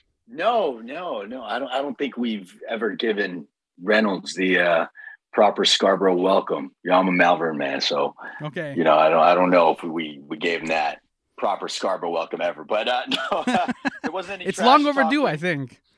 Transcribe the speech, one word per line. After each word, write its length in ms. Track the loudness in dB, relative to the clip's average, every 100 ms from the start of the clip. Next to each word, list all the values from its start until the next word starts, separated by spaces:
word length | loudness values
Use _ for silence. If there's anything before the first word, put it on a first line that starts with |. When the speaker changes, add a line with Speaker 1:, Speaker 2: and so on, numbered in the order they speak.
| _ _ _
Speaker 1:
no, 520 | -4 0 2 0 -4
no, 420 | -10 -10 -8 -8
no. 220 | -8 -12
I 160 | -6 -6
don't, 100 | -4
I 120 | -4
don't 160 | -4 -6
think 200 | -6 -4
we've 420 | -4 -4 -8 -16 -8
ever 280 | -4 -4 -2
given 520 | -2 0 -2 -4 -12 _ _ _
Reynolds 520 | 0 2 2 -2 -6
the, 260 | -4 0 2
uh, 280 | 4 2 0 -8 -20 -20 _
proper 340 | 2 2 4 0
Scarborough 520 | 2 2 4 4 2
welcome. 580 | 4 2 0 -6 -6 -10
You 80 | 0
know, 60 | 2
I'm 80 | 4
a 40 |
Malvern 460 | 4 4 4 0 -4
man, 220 | -4 -4
so, 360 | -2 -2 -2 -4 -16 -12
Speaker 2:
Okay. 320 | -12 -10 -8 -2
Speaker 1:
you 80 |
know, 140 | 4 6
I 120 | 6
don't, 140 | 6
I 120 | 6 6
don't 160 | 6
know 200 | 6 6
if 120 | 2
we, 360 | -4 -6 -8 -12 -14
we 120 | -6
gave 240 | -4 -4
him 60 | -2
that 340 | -2 -2 -6 _ _ _ -6
proper 320 | -4 -4 -6
Scarborough 400 | -6 -4 -4 -4
welcome 320 | -4 -4 -4
ever. 220 | -4 -6 -4
But, 220 | -4 -2
uh, 160 | -4 -4
<laughs> 20 |
no, 360 | -6 -4 -4 0
Speaker 2:
<laughs> 560 | 0 -2 -4 -6 -6
Speaker 1:
there 100 | -8
wasn't 300 | -8 -10 -8
any 40 | -8
Speaker 2:
It's 140 | 0
long 220 | 4 6
Speaker 1:
trash 160 | 4 0
Speaker 2:
overdue, 280 | 0 2 0
I 120 | 0
Speaker 1:
talking. 300 | -2 -4 -6
Speaker 2:
think. 140 | -14 _